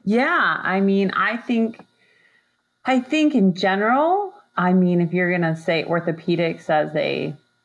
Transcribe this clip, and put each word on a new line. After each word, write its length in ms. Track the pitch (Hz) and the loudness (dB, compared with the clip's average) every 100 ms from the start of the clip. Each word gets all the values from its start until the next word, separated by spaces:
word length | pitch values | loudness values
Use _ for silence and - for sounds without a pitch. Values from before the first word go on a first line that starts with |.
| 185 | -2
Yeah, 560 | 226 285 339 196 160 - 190 | 0 0 0 0 -2 -2 0
I 60 | |
mean, 320 | 196 196 196 | 2 2 0
I 240 | - 196 233 | 0 -2 -4
think, 500 | - 233 226 - - _ _ _ _ _ _ _ _ _ - | -2 -2 -2 -4 -18 _ _ _ _ _ _ _ _ _ -2
I 140 | 254 | 0
think 380 | 247 311 302 277 | 0 0 2 4
in 180 | 196 175 | 2 2
general, 800 | 190 190 214 254 311 381 392 - _ - | 0 0 2 2 2 0 -2 -10 _ -4
I 160 | 180 | 2
mean, 280 | 185 180 175 | 4 4 2
if 120 | 170 180 | 0 0
you're 160 | 175 | 0
gonna 260 | 180 165 160 | 0 -2 -2
say 280 | 175 165 - | -2 -2 0
orthopedics 840 | 170 165 165 - 170 165 - - | -2 -2 -4 -2 -2 -2 -4 -2
as 260 | 156 151 156 | 0 0 -2
a 400 | 143 139 151 143 _ _ | -4 -4 -6 -10 _ _